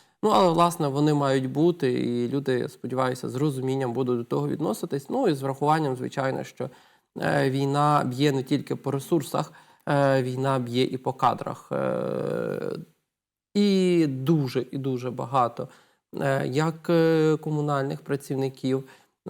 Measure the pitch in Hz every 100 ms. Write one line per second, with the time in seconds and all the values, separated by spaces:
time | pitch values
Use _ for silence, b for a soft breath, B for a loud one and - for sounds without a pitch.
0 | B B 214 214 185 165 170 170 147 135
1 | 151 147 139 135 131 135 170 170 135 123
2 | 123 120 120 139 139 127 120 - 123 127
3 | 127 127 117 123 151 131 131 135 127 120
4 | 127 123 120 143 143 147 165 214 175 139
5 | - 254 247 143 135 135 143 160 147 127
6 | 123 - 135 131 131 - 131 b b b
7 | _ - 151 151 139 135 135 147 147 147
8 | 131 123 147 135 123 143 - 127 135 139
9 | 135 170 - 143 147 B B B - 143
10 | 139 135 127 127 135 131 120 120 131 127
11 | - - 123 110 - - - 65 67 60
12 | 60 58 60 58 57 50 50 50 - _
13 | _ _ _ _ _ 202 208 190 180 175
14 | 156 131 131 160 131 127 120 135 135 123
15 | 123 123 127 135 120 - - b b b
16 | _ - 139 135 139 131 160 165 - 170
17 | 165 160 156 156 156 151 147 143 135 151
18 | - 139 - 135 135 135 131 131 131 B
19 | B _ -